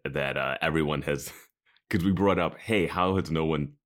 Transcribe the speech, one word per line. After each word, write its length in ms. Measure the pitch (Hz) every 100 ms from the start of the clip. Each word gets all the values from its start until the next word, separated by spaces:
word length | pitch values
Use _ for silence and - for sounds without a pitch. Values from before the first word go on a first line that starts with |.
that, 340 | - 71 69 67
uh, 200 | 67 65
everyone 400 | 82 80 73 73
has, 300 | 73 71 - - - _
<laughs> 300 | _ _ -
'cause 140 | 101
we 80 | 92
brought 260 | 90 98 90
up, 220 | 82 -
"Hey, 260 | - 107 82
how 300 | 92 90 95
has 160 | 76
no 140 | 80 80
one 280 | 76 73 -